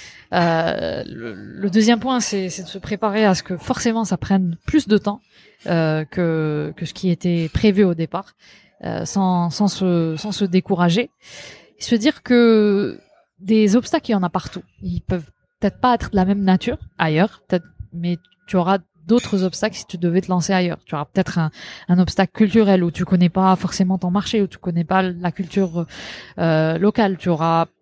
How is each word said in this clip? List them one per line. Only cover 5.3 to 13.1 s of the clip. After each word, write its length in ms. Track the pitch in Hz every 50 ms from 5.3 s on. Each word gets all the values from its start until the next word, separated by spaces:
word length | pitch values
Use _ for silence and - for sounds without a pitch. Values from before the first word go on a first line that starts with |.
| _ _ _ _ _ _ -
euh, 380 | - 170 165 160 156 156 156 156
que, 680 | - - 190 175 165 160 160 156 156 151 147 151 156 -
que 100 | - 175
ce 60 | 147 -
qui 160 | - - 185
était 380 | 170 - - 180 170 170 160 156 -
prévu 300 | - - 214 190 196 208
au 100 | 180 170
départ, 400 | 165 165 156 - 180 196 - _ _ _ - - _ _ _ _ _ -
euh, 200 | - - - 170
sans, 460 | - - 196 190 185 180 175 175 170
sans 180 | 147 - 208 196
se, 480 | - - 190 185 175 170 165 160 160 156
sans 140 | - 214 190
se 120 | - 202
décourager. 680 | 185 175 185 - - 202 170 175 175 165 214 - - _ _ _ - - - - - - - - _ _ _
Et 40 | -
se 120 | - 240
dire 280 | 220 214 302 - - -
que 800 | - 247 240 240 233 220 214 208 208 202 202 202 113 - - - _